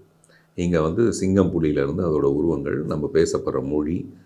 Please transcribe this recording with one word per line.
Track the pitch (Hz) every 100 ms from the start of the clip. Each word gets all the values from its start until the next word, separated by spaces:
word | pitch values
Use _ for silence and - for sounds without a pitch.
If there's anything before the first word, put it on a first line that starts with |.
| _ _ _ _ _
இங்க | - 87 85
வந்து | 78 95 107
சிங்கம் | - 95 98 92
புலியிலேருந்து | 85 78 71 71 87
அதோட | 87 76
உருவங்கள், | 69 71 82 71 69 71
நம்ம | 80 80 69
பேசப்படுற | 80 82 76 73 69
மொழி, | 67 76 76 90 - -